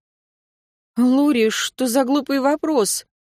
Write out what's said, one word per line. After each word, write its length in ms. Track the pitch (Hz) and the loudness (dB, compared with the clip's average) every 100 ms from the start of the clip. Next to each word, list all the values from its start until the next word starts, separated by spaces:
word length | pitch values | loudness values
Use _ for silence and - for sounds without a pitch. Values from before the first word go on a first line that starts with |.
| _ _ _ _ _ _ _ _ _ - | _ _ _ _ _ _ _ _ _ 0
"Лури, 520 | 247 262 294 240 220 | 2 4 2 2 0
что 380 | - - - 254 | -2 -6 -4 -2
за 160 | 262 | 0
глупый 360 | 247 285 269 277 | 0 -2 -2 -2
вопрос?" 680 | 269 302 320 285 190 - - _ | 0 -2 -2 0 -2 -4 -10 _